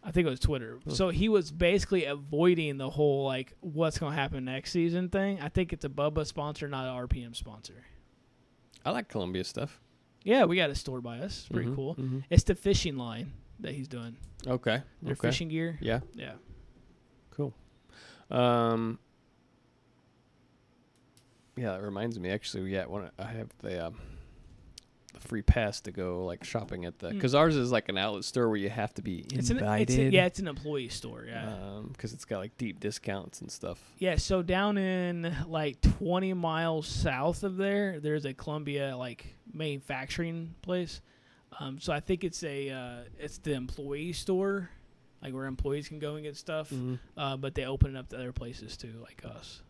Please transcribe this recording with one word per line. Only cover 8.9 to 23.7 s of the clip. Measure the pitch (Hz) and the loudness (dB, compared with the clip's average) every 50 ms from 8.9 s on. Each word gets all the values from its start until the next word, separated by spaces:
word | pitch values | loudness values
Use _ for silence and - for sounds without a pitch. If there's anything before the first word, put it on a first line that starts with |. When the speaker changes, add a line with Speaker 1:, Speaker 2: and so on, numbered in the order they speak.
Speaker 2:
like | 190 247 - _ | -2 -2 -2 _
Columbia | - 113 92 90 92 92 90 | -4 -2 -2 0 0 -2 -2
stuff. | - - - - 147 - - _ _ _ _ _ _ _ _ - | -2 -4 -4 -6 -6 -8 -14 _ _ _ _ _ _ _ _ 2
Speaker 1:
Yeah, | 190 220 269 233 | 4 6 8 8
we | 175 170 | 6 6
got | 185 175 147 | 4 4 2
a | 139 | 2
store | - - - 131 127 120 | -2 -4 -4 -6 -6 -6
by | 120 117 117 | -6 -8 -6
us. | 147 202 - - | -8 -8 -8 -10
It's | - - | -10 -4
pretty | - 117 113 | -2 0 0
Speaker 2:
Mm-hmm, | 117 131 | 0 -2
Speaker 1:
cool. | 139 135 139 170 | -2 -4 -4 -4
Speaker 2:
mm-hmm. | - 131 131 127 135 135 - | -4 -4 -2 -2 -4 -2 6
Speaker 1:
It's | 175 170 - | 6 6 8
the | - 185 | 6 2
fishing | 175 - 196 202 - - 175 143 | 2 4 4 4 4 4 0 -2
line | 135 123 120 110 - 175 - - - - - - - | -2 -4 -4 -4 -6 -6 -8 -10 -14 -18 -20 -18 -10
that | 220 - - | -8 -6 -6
he's | 147 131 151 | -6 -6 -8
doing. | 123 120 117 117 113 - - - - - - | -8 -10 -10 -10 -12 -14 -16 -16 -16 -10 -2
Speaker 2:
Okay, | 127 127 123 - 117 110 127 139 - - - - | -2 -2 0 2 2 2 2 0 -6 -16 -10 -6
Speaker 1:
Their | 151 139 | -6 -4
Speaker 2:
okay. | - - 117 | 0 2 2
Speaker 1:
fishing | 127 - 175 160 | 2 2 -2 -2
gear. | 156 160 165 170 165 147 - | -2 -2 -2 -2 -2 -2 0
Speaker 2:
Yeah. | 113 113 127 - - - | 0 0 0 0 -6 -12
Speaker 1:
Yeah. | - - - - - - - - - - - - - - - - _ _ _ _ _ _ - - | -12 -10 -10 -12 -14 -16 -20 -20 -20 -20 -20 -20 -20 -20 -20 -20 _ _ _ _ _ _ -18 -6
Speaker 2:
Cool. | - 147 135 117 - - - _ _ _ _ - - - - - - - _ | -4 -4 -4 -4 -10 -20 -20 _ _ _ _ -20 -20 -20 -20 -20 -20 -12 _
Um, | - 123 123 123 120 120 117 117 117 113 113 113 113 - _ _ _ _ _ _ _ _ _ _ _ _ _ _ _ _ _ _ _ _ _ _ _ _ _ _ _ _ _ _ _ _ _ _ _ _ _ _ _ _ _ _ _ - _ _ _ _ _ _ _ | 2 4 6 6 6 6 6 4 4 2 2 -2 -2 -6 _ _ _ _ _ _ _ _ _ _ _ _ _ _ _ _ _ _ _ _ _ _ _ _ _ _ _ _ _ _ _ _ _ _ _ _ _ _ _ _ _ _ _ -20 _ _ _ _ _ _ _
yeah, | - 123 110 95 | -2 -2 -2 -2
that | 92 101 | -2 -2
reminds | 104 98 98 107 120 117 110 | -4 -2 -2 -2 -2 -2 -2
me, | 87 90 | -2 0
actually, | 98 104 - - - 95 92 95 95 | 0 0 -2 -4 -4 -4 -2 0 0
yeah, | 95 90 | -2 -2
when | 64 82 104 98 80 - - | -2 -6 -6 -8 -8 -10 -10
I | 95 | -10
have | 113 117 110 110 - - _ | -8 -6 -8 -8 -10 -12 _
the, | - 104 | -6 -6